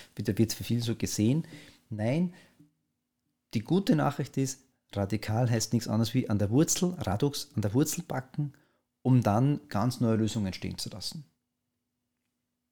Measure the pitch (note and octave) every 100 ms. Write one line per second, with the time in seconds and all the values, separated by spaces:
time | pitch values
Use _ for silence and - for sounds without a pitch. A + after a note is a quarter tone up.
0 | - - A2 G2+ A2+ - - A#2 A#2 A2+
1 | F#2 - G#2+ D3 - - - - - G#2
2 | A2 D3 F3+ - - _ - _ _ _
3 | _ _ _ _ _ A2+ - F3 G3 D3+
4 | C#3 - C3 - C3+ - _ _ _ G2+
5 | G2 A2 - A2 B2 A2+ - A#2+ - A2
6 | A2+ C3 A2+ G#2 G2+ A#2+ E3 - F3+ F3
7 | - G2+ C#3+ C#3 - - G#2 A#2 D3+ -
8 | - C3+ - - C#3+ - _ _ _ _
9 | B2+ B2+ G#2+ G#2 C3+ D3 - G2+ A#2+ -
10 | A#2 A2 A2 A2 F#2+ - F#2 F2+ - -
11 | - D#3+ C#3 _ _ _ _ _ _ _
12 | _ _ _ _ _ _ _